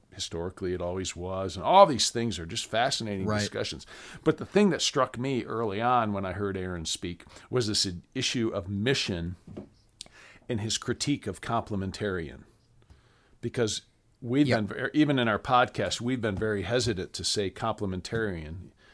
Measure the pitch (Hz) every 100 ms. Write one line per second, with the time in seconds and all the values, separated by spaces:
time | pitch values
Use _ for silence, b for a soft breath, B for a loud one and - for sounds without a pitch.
0 | _ - - 82 87 - 92 90 87 92
1 | 87 85 90 95 95 85 98 185 190 117
2 | - 120 117 87 82 113 - 110 135 -
3 | 110 98 95 104 104 107 107 - - B
4 | B B - 156 - 196 202 131 - 147
5 | 127 120 131 127 - 110 113 98 120 123
6 | 107 98 95 92 101 95 92 87 80 -
7 | 92 87 - B B 123 107 104 101 87
8 | - 131 123 127 113 98 92 101 117 135
9 | - 87 85 92 - - - _ _ _
10 | B B B B - 117 110 - - 117
11 | - 139 104 92 - 117 - 101 95 -
12 | 104 92 76 62 - _ _ _ b b
13 | b b b b 117 127 110 - - _
14 | _ _ 117 131 143 117 98 - 127 147
15 | 147 135 117 101 - 127 127 - 95 -
16 | 120 127 110 95 107 101 90 123 117 92
17 | 87 - 92 107 98 - 113 107 104 92
18 | - 113 107 87 78 90 - - b